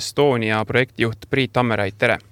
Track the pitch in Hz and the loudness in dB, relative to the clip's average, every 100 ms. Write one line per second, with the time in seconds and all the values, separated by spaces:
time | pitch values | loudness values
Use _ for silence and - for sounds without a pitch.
0 | - - 143 120 110 110 107 127 131 - | -4 0 2 2 0 0 0 0 0 -2
1 | 113 110 - 135 127 127 123 104 98 101 | -4 -4 -4 -2 0 0 0 0 -2 0
2 | 120 107 - | 0 0 -4